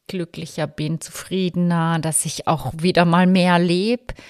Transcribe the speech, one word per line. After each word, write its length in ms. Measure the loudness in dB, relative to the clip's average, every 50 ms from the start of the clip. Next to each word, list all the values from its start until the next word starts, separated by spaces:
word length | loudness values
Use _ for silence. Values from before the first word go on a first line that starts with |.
| _
glücklicher 600 | -10 -8 -8 -8 -8 -10 -12 -14 -10 -6 -6 -6
bin, 340 | -6 -4 -6 -4 -4 -4 -6
zufriedener, 1000 | -8 -10 -14 -14 -10 -6 -2 -2 -2 0 0 0 0 2 2 2 2 0 0 0
dass 260 | -2 -2 -2 -2 -4
ich 220 | -4 -6 -6 -2
auch 260 | -2 -2 -2 -2 -6 -6
wieder 280 | -2 0 0 4 4 4
mal 220 | 4 4 4 4
mehr 320 | 4 4 4 4 4 4 4
lebe, 560 | 2 2 0 0 0 0 -2 -4 _ -10 -18 -18 -18